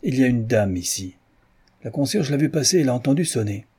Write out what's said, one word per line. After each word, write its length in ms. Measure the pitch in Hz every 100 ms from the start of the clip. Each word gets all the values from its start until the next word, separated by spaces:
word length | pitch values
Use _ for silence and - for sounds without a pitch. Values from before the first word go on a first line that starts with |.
Il 160 | 226 131
y 60 |
a 20 | 127
une 200 | 123 110
dame 300 | 117 101 90
ici. 400 | 87 - 92 - _ _ _ _ _ _
La 60 | -
concierge 400 | - 139 214 143
l'a 80 | 147
vu 100 | 151
passer 300 | 160 131 185
et 60 |
l'a 100 | 139
entendu 300 | 123 120 139
sonner. 420 | 165 - 104 101 -